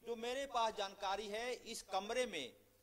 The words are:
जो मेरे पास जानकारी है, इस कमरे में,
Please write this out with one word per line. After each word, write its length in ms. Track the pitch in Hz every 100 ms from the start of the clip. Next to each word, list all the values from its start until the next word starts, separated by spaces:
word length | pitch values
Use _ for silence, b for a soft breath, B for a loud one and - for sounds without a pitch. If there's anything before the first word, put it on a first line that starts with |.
जो 100 | 226 233
मेरे 280 | 233 254 277
पास 260 | 233 226 208
जानकारी 500 | 196 190 196 196 214
है, 240 | 208 240
इस 280 | 247 - 131
कमरे 420 | - 190 202 240 247
में, 260 | 175 123 - - _